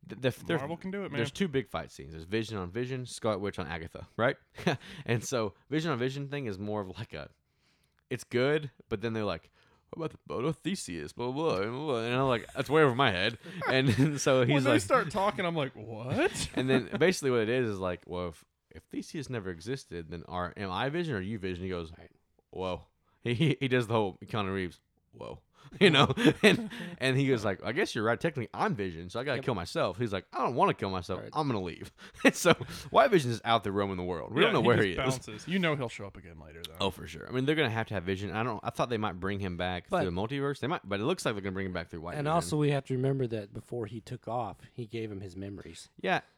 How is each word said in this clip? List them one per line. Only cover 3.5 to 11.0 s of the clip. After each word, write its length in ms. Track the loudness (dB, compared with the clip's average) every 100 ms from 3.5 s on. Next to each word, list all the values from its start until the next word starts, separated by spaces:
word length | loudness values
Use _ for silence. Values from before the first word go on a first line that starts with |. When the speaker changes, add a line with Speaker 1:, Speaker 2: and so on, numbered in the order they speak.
| -4
Speaker 1:
on 80 | -6
Agatha, 400 | -6 -8 -12 -14 0
right? 200 | 0 0 _ -4 -2
<laughs> 100 | -2 -6 -14 -2
And 180 | -2
so 300 | 0 -2 -2 -4 _
Vision 200 | -2 -2
on 60 | 0
Vision 300 | -2 -2 -6
thing 180 | -6 -6
is 120 | -6
more 240 | -4 -4
of, 60 | -4 -8
like, 160 | -10
a, 140 | -10 -14 _ _ _ _ _ _ _ _
it's 160 | -10
good, 460 | -2 0 2 2 -2 _ -8
but 120 | -4
then 100 | -2
they're 120 | -2
like, 260 | -2 -4 -8 _ _ _ _
"What 80 | -8 -8
about 40 |
the 80 | -8 -8
boat 180 | -4
of 120 | -2 -2
Theseus?" 560 | -4 -4 -6 -8